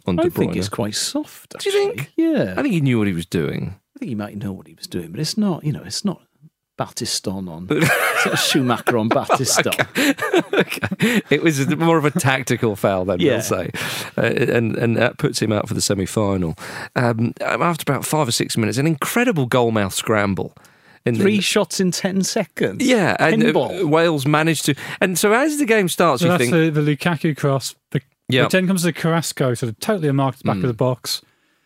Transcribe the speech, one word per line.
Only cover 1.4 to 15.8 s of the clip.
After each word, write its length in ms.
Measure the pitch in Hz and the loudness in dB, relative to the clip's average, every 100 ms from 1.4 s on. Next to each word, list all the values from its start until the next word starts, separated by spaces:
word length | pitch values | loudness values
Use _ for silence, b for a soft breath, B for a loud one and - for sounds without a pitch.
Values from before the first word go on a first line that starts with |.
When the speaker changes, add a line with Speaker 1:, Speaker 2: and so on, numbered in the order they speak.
| - - | -20 -8
Speaker 1:
Do 100 | 403 | -2
you 60 | 392 403 | 0 -2
Speaker 2:
actually. 80 | 480 | -4
Speaker 1:
think? 160 | - - | -6 -2
Speaker 2:
Yeah. 380 | 330 277 104 92 | 0 2 0 -2
Speaker 1:
I 60 | |
think 100 | 277 | 0
he 60 | 170 | 2
knew 160 | 139 117 | 2 2
what 80 | 101 | 2
he 40 | |
was 140 | 85 85 | -2 -2
doing. 480 | 90 69 - - 98 _ | -2 -2 -4 -8 -10 _
Speaker 2:
I 40 | - | -12
think 100 | 214 | -8
he 60 | |
might 240 | 107 104 104 | -8 -8 -10
know 120 | 101 | -10
what 140 | 92 76 | -10 -14
he 60 | |
was 120 | 82 - | -20 -10
doing, 240 | 90 82 | -8 -8
but 100 | 101 | -6
it's 160 | 151 - | -4 -2
not, 260 | 202 147 | -2 -2
you 80 | 151 | -4
know, 100 | 101 | -6
it's 180 | 90 - | -6 -6
not 180 | 202 - _ _ 151 _ _ - | -4 -6 _ _ -20 _ _ -8
Battiston 680 | 120 - 120 - - 98 90 | -8 -6 -6 -4 -4 -6 -8
on, 160 | 80 90 | -10 -2
Speaker 1:
<laughs> 20 | |
Speaker 2:
it's 560 | 151 160 - - - - | 2 2 2 0 0 0
not 120 | - | 0
Schumacher 580 | - 156 123 113 - 120 | 0 2 2 2 2 0
on 120 | 113 | 2
Battiston. 640 | 135 117 139 127 - 120 - - | 0 0 0 0 0 0 0 -2
Speaker 1:
<laughs> 400 | - 285 269 - 370 - | 0 0 0 0 0 0
Okay. 80 | 381 | 0
Okay. 600 | - - - - 226 226 - | -2 -2 -6 0 0 0 2
It 120 | 147 | 2
was 240 | 160 139 139 151 | 2 0 0 2
more 220 | 165 165 | 4 4
of 60 | |
a 60 | 147 | 2
tactical 680 | 175 147 135 127 117 117 98 | 0 0 0 0 0 0 0
foul 280 | 110 95 | 2 2
then, 160 | 92 90 | 0 2
Speaker 2:
Yeah. 120 | 143 | 2
Speaker 1:
we'll 80 | 107 | 2
say. 280 | 98 95 85 B B B B - | 0 -2 -4 B B B B -2
Uh, 60 | |
and, 540 | 117 - 120 120 117 - | 0 2 2 2 0 0
and 200 | 120 110 | 0 2
that 220 | 113 - | 0 0
puts 220 | 147 127 | -4 0
him 120 | 113 | 0
out 160 | 104 - | 0 -2
for 60 | |
the 60 | 98 | -4